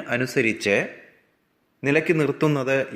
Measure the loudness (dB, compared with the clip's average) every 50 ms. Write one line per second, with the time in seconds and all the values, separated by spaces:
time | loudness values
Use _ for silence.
0 | -2 -2 -2 -2 -2 -2 0 0 2 2 0 0 0 2 2 2 0 -2 -8 -16
1 | -20 -20 _ _ _ _ _ _ _ _ _ _ _ _ _ _ -2 0 0 2
2 | 2 2 2 2 2 0 0 0 0 0 0 0 0 0 0 -2 -2 -2 -2